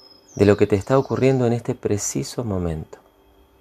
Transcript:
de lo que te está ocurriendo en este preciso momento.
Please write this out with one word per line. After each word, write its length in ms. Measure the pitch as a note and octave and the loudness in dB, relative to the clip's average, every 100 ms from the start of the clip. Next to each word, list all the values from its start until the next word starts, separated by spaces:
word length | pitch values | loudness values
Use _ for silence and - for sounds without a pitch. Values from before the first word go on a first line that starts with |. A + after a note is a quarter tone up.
| _ _ _ - | _ _ _ 2
de 100 | G2+ | 4
lo 100 | G2+ | 4
que 120 | G#2 | 2
te 80 | G2+ | 0
está 200 | - C3+ | 0 0
ocurriendo 480 | C3+ A2+ C3 C3 | 0 0 2 2
en 80 | A#2+ | 0
este 220 | A#2 - | -2 -4
preciso 680 | B2 G#2+ G#2 - C#3 C#3 - | -6 -4 -4 -4 -8 -8 -8
momento. 540 | A#2+ F#2+ F2 D#2+ D2 - _ _ _ _ _ _ | -6 -4 -4 -6 -10 -18 _ _ _ _ _ _